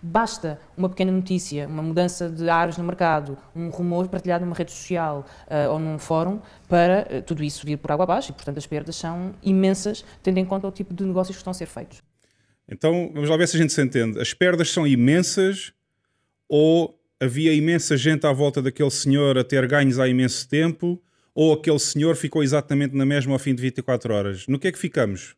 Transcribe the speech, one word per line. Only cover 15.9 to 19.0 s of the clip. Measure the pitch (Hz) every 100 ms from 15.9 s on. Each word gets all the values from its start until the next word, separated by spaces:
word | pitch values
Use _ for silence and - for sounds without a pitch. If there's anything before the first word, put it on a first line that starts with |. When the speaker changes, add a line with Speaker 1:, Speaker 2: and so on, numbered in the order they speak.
| _ _ _ _ _ _
Speaker 2:
ou | 151 156 165 160 - _ _
havia | 131 123 160
imensa | 156 156 170 - 143
gente | 147 156 151
à |
volta | 135 147 135
daquele | 131 - 147
senhor | -